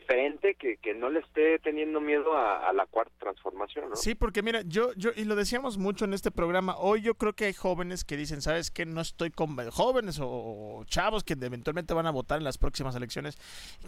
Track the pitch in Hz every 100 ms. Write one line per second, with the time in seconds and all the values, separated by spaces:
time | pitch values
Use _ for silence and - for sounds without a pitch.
0 | - 127 143 151 196 - 131 104 107 110
1 | 131 156 - 156 156 160 156 151 156 151
2 | 147 147 160 147 107 87 90 98 92 113
3 | - - 101 - - 95 - 147 - 208
4 | 214 233 226 208 220 226 175 190 247 190
5 | 226 214 214 208 202 247 269 196 190 196
6 | 202 196 214 - 170 180 190 - 190 220
7 | 226 220 214 - 208 - 190 175 180 185
8 | - 147 147 143 151 165 - - 165 165
9 | 160 - 170 - 160 127 117 - 233 254
10 | 202 147 127 120 113 107 107 113 107 160
11 | 202 214 - 139 123 123 135 165 165 165
12 | 165 135 - 151 147 - 143 - 135 123
13 | 120 - 147 - - - - -